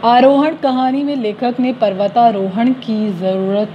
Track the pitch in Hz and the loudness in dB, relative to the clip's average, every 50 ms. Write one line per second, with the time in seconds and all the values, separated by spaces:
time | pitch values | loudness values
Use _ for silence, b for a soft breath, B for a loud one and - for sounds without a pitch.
0 | - 233 240 240 247 269 277 277 285 311 320 - - 269 254 254 262 254 262 277 | 2 4 4 6 6 6 4 4 2 0 -2 -2 -2 -2 -2 0 -2 0 -2 -2
1 | 285 285 285 269 233 214 208 - 254 240 247 247 247 254 254 254 226 202 190 190 | -2 -4 -4 -4 -4 -4 -4 -2 -4 -4 -2 -2 -2 -2 0 0 0 0 0 0
2 | 202 202 196 240 233 233 214 202 196 190 180 214 233 254 262 254 - - 220 214 | -2 0 2 4 4 4 4 2 -4 -4 -2 0 0 0 0 -2 -4 -6 -4 -2
3 | 214 214 196 165 185 190 190 190 190 190 196 202 214 208 165 | -2 -2 -4 -2 -2 -2 -2 -2 -2 -2 0 -2 -2 -4 -6